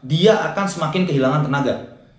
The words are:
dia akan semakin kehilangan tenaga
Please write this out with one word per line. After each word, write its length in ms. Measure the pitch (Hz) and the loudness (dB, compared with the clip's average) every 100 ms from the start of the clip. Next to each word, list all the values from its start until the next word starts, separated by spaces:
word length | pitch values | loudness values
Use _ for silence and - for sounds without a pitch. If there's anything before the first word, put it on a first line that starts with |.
dia 320 | 127 156 196 202 - | -2 2 4 4 0
akan 160 | - 196 | -4 -6
semakin 400 | 170 156 185 180 | -4 -4 -2 0
kehilangan 400 | 139 131 147 139 | 0 2 2 0
tenaga 480 | 139 131 113 - - - | 0 -2 -4 -8 -20 -20